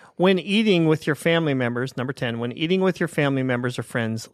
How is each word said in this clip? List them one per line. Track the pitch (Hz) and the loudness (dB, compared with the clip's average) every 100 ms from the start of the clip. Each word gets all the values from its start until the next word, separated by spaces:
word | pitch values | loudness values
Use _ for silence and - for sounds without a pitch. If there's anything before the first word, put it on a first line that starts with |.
| - - | -14 0
when | 180 190 | 2 2
eating | 202 202 220 175 160 | 2 2 4 4 4
with | 156 - | 2 0
your | 143 | -2
family | 165 165 156 | 0 2 2
members, | 131 120 120 127 - | 0 -2 -2 -4 -6
number | 127 | -6
ten, | - 127 117 | -4 -6 -4
when | 120 | -6
eating | 120 165 190 | -4 -2 0
with | 185 170 | 0 0
your | 175 | -2
family | - 143 135 | 0 0 2
members | 131 123 123 127 | 0 0 -2 -4
or | |
friends, | 120 127 113 110 - | -6 -4 -2 -4 -8